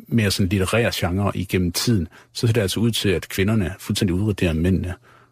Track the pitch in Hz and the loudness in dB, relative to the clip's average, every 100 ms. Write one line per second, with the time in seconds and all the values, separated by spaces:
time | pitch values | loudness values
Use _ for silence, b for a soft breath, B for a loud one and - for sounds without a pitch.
0 | - 117 104 - 95 101 90 113 110 - | -2 0 2 2 0 0 2 2 0 0
1 | 95 92 98 98 95 95 87 - - 107 | -2 0 -2 -2 -2 0 0 0 0 0
2 | 78 B B - 117 113 98 - 117 107 | 0 B B -2 0 2 0 0 0 0
3 | 101 82 - - 95 113 82 - - 104 | 0 0 -2 -2 0 2 0 -4 -6 0
4 | 98 90 107 98 90 80 90 95 87 - | 0 0 0 0 0 2 2 2 0 -8
5 | b b b | b b b